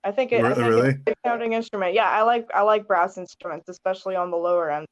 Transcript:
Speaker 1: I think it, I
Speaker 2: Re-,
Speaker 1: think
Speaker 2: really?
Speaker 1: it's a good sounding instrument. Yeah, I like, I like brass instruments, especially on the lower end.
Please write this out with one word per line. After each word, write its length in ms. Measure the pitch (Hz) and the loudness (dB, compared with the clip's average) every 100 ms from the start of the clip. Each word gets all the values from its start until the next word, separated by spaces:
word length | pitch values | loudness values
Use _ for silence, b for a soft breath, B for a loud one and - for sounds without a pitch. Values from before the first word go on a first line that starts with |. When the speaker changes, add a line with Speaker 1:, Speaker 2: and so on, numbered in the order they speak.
Speaker 1:
I 80 | 196 | -4
think 200 | 208 254 | -4 0
it, 140 | 233 117 | 2 2
I 80 | |
Speaker 2:
Re-, 20 | 123 | 2
Speaker 1:
think 220 | 117 113 | 4 4
Speaker 2:
really? 160 | 131 135 - | 4 0 -2
Speaker 1:
it's 20 | |
a 20 | |
good 40 | 226 247 | -4 -4
sounding 280 | 233 233 | -2 -2
instrument. 400 | 226 233 208 185 | -2 -4 -4 0
Yeah, 160 | 202 196 | 2 2
I 120 | 208 | 2
like, 280 | 220 240 226 | 2 0 -2
I 80 | - | 0
like 260 | 208 214 208 | 2 2 2
brass 300 | 185 180 185 | 0 0 -4
instruments, 520 | 180 - 180 160 - | -16 -14 -12 -12 -12
especially 460 | 180 190 185 190 185 | -8 -6 -6 -6 -4
on 160 | 180 | -4
the 60 | 170 | -2
lower 320 | 175 175 160 | 0 0 0
end. 160 | 147 156 | -4 -8